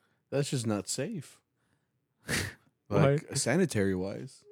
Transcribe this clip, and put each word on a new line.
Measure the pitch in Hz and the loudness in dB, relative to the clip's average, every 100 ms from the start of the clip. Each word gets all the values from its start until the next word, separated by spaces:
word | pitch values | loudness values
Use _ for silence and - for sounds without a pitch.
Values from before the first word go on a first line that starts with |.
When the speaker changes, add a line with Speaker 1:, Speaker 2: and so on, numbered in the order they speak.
| _ _ _ | _ _ _
Speaker 1:
That's | 135 147 | -2 0
just | 135 113 | -2 -2
not | 104 - | -2 -2
safe. | - 139 117 - - _ _ _ _ _ _ _ _ - | -6 -6 -8 -12 -18 _ _ _ _ _ _ _ _ -6
Speaker 2:
<laughs> | - - - _ _ - | -4 -4 -10 _ _ -2
Why? | 101 135 | 4 4
Speaker 1:
Like, | 143 - 135 | 4 -2 -2
sanitary | - 156 170 107 98 92 | 0 2 2 2 0 0
wise. | 95 110 135 - - | -4 -8 -12 -16 -20